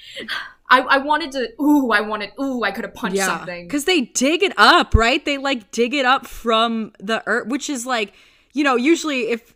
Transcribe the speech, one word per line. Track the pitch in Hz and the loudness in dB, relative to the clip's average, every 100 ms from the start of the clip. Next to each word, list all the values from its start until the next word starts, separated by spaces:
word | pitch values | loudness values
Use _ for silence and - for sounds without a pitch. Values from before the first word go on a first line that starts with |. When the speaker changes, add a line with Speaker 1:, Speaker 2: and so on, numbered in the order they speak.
| - - - - - - - | -18 -14 -10 -10 -12 -8 2
Speaker 1:
I, | 254 | 2
I | 262 269 | 4 2
wanted | 285 302 320 | 2 -2 -2
to, | 269 226 - | -6 -6 0
ooh, | 294 294 254 | 2 4 4
I | 214 | 0
wanted, | 214 214 202 - | 0 -6 -8 -8
ooh, | 277 247 | -6 -4
I | 202 | -4
could | 202 202 | -4 -10
have | |
punched | - 226 196 | -8 -4 -2
Speaker 2:
Yeah. | 190 165 | -2 -4
Speaker 1:
something. | 160 175 175 | -8 -12 -6
Speaker 2:
'Cause | 285 330 | -4 0
they | 359 | 0
dig | 240 - 262 339 | 0 0 0 2
it | 381 208 | 0 4
up, | 226 330 - 220 | 6 6 4 4
right? | 226 320 | 4 0
They, | 311 277 | -2 -4
like, | 277 262 - | -2 -4 -4
dig | - 240 | -2 0
it | 285 254 | 0 2
up | 262 240 | 0 -2
from | - 226 220 233 226 214 - | -8 0 2 2 -2 -6 -10
the | 190 226 - | -6 -4 -2
earth, | 220 214 | -4 -2
which | 269 - | -6 -4
is, | 262 247 | -6 -4
like, | 240 202 - _ _ _ | -4 -4 -10 _ _ _
you | 269 | -2
know, | 285 240 | 2 2
usually | 269 339 311 262 240 | 4 2 0 -2 -2
if | 233 - | -4 -8